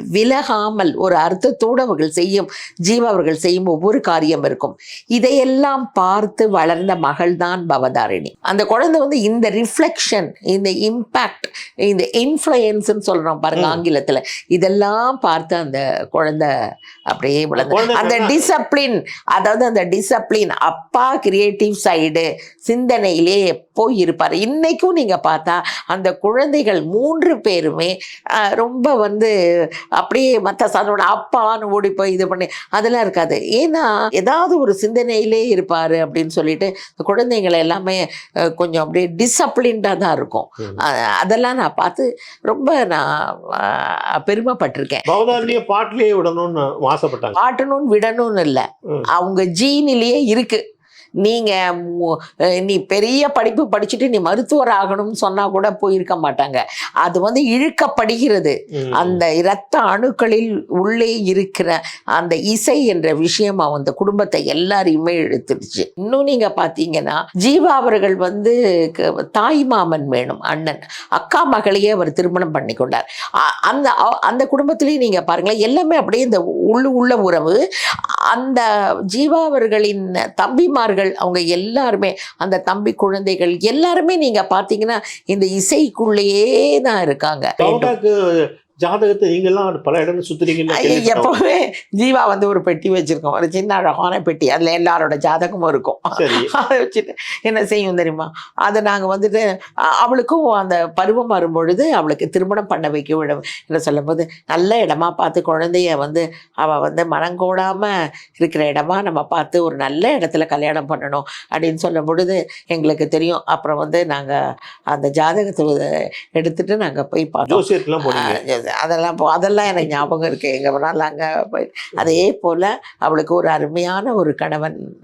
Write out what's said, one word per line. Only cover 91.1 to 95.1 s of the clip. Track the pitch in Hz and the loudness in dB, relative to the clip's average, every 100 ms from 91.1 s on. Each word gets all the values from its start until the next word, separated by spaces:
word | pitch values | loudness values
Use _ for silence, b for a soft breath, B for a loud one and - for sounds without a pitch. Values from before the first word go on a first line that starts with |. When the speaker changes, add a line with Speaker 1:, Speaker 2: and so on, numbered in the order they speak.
| 226 | 2
Speaker 1:
எப்பவுமே | - 226 359 370 302 - B 196 | 2 2 2 2 0 -4 B 0
ஜீவா | 247 262 233 | 2 4 2
வந்து | 196 202 | 2 0
ஒரு | 196 | 0
பெட்டி | 170 165 196 | 0 -2 0
வச்சிருக்கோம், | 185 151 160 156 | 0 0 -2 -2
ஒரு | - 165 | 0 0
சின்ன | 180 202 | -2 -2
அழகான | 196 180 147 180 185 | 0 0 0 0 -2
பெட்டி, | 170 160 135 | -2 0 0
அதுல | 147 165 170 | 2 2 2
எல்லாரோட | 170 170 156 | 2 2 0